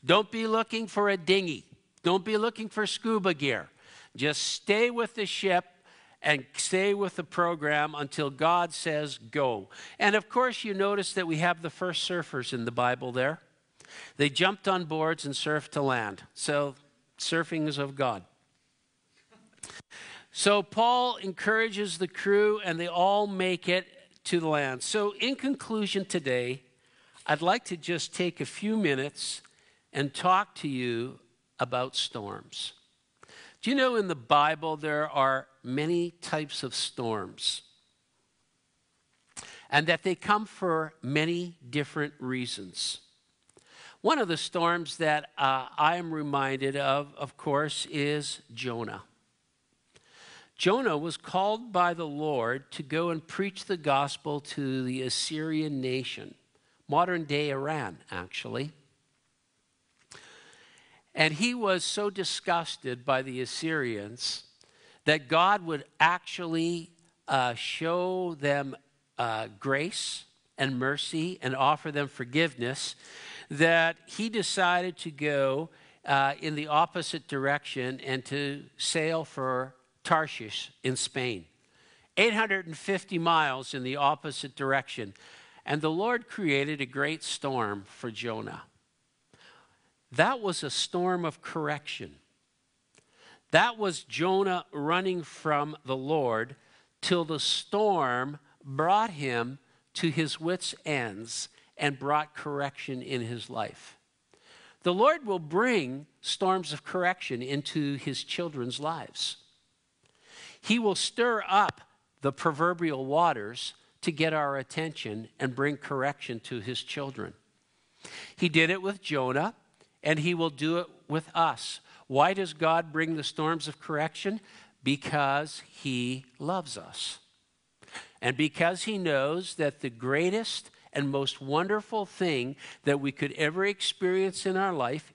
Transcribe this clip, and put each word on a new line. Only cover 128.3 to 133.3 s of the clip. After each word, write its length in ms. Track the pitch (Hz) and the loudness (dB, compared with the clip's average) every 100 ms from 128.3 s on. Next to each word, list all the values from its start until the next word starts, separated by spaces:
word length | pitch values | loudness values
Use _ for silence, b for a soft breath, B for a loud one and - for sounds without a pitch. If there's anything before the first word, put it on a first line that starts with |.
| 131 | 0
because 460 | 151 - 170 180 | 0 2 0 0
he 140 | 226 208 | -4 -2
knows 580 | 170 139 139 175 180 - | 0 2 2 -2 -6 -2
that 260 | 147 - | -2 -2
the 80 | 135 | -8
greatest 800 | 113 127 143 175 214 226 - - b b | -6 -2 2 2 0 -2 -8 -10 b b
and 180 | 143 143 | -4 -2
most 300 | 139 135 - | 0 -2 -4
wonderful 640 | 135 151 190 214 - 220 190 | -2 0 2 -2 -2 -6 -6
thing 500 | - 180 135 123 143 B B 143 | -2 0 2 -2 -6 B B 2
that 160 | 143 | 2
we 100 | 139 | 0
could 220 | - 143 | -2 -4